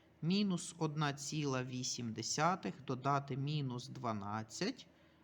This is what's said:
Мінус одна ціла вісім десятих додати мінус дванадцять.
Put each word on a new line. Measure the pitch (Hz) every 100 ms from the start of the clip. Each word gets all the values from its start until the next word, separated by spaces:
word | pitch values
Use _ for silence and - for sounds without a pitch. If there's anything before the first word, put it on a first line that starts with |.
| - -
Мінус | 156 202 202 175 - -
одна | 160 147 147
ціла | 139 - 151 143 131
вісім | 127 127 127 - 120
десятих | 110 - - 165 185 202 -
додати | - 127 139 139 143 135
мінус | 139 151 135 123 131
дванадцять. | 127 120 104 101 107 110 - 196 - - - - -